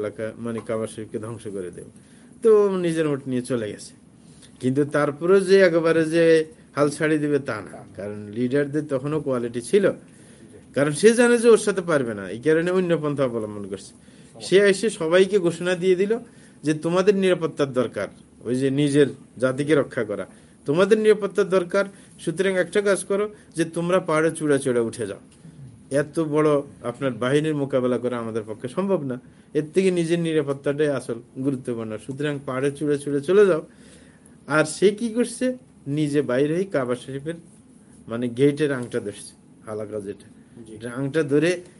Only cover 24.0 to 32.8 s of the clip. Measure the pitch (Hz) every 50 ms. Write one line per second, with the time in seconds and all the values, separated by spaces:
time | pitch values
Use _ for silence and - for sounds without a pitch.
24 | 180 175 156 156 160 165 147 135 156 147 143 135 139 135 120 120 117 113 113 120
25 | 113 95 95 - - - - - - - - - - - - - - - 135 139
26 | 143 147 147 165 160 156 147 151 151 151 147 143 - - - - - 123 120 -
27 | 139 135 120 107 120 123 139 151 151 156 156 143 139 135 139 127 123 127 123 113
28 | 123 123 123 120 113 113 110 113 104 107 107 104 - 123 - 185 190 196 190 170
29 | 143 131 123 123 - - - - - _ - 151 160 156 151 185 190 190 180 175
30 | 170 160 170 170 170 165 160 156 143 139 143 139 - 147 139 143 156 147 143 127
31 | - - 120 117 117 - - 131 131 143 139 123 127 127 120 113 113 110 107 107
32 | - - 135 135 147 151 143 139 139 135 127 127 135 143 139 143